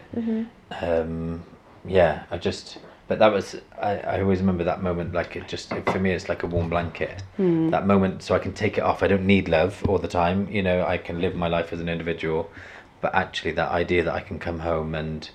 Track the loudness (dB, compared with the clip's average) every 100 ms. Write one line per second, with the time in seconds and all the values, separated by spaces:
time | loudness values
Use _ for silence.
0 | -6 -4 -2 -2 -4 -10 -16 -6 0 0
1 | 0 -4 -4 -6 -10 -20 -20 -16 0 4
2 | 6 4 -6 -4 -2 -4 -8 -18 -20 -12
3 | -4 4 6 4 0 -10 -16 -6 -2 -2
4 | -2 0 2 4 4 2 0 0 0 -2
5 | -2 -2 -4 -6 -10 -10 -8 -6 -2 0
6 | 0 0 -2 -4 -2 -2 0 0 -2 -4
7 | -6 -6 -8 0 2 4 2 2 4 4
8 | 4 0 0 0 0 -2 -2 0 0 2
9 | 2 4 4 4 4 2 2 0 0 0
10 | 0 0 2 0 -2 -2 0 2 2 -2
11 | -4 -4 -2 -2 0 0 -2 -4 -4 -4
12 | -4 -4 -2 -2 -4 -12 -18 -20 -20 -6
13 | -2 0 0 -2 -4 -2 0 0 2 2
14 | 2 -2 -6 -8 -6 -4 -2 -2 -2 -4
15 | -4 -8 -10